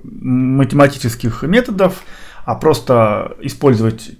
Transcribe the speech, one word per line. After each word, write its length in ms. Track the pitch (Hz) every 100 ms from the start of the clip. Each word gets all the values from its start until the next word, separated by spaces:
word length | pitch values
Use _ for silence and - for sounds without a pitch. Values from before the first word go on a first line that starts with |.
математических 1400 | - - 127 127 127 135 131 143 139 - 120 117 120 -
методов, 600 | 135 226 247 196 180 - - - - - -
а 100 | 113
просто 840 | 156 - - 120 107 101 - -
использовать 680 | - - 143 110 110 110 -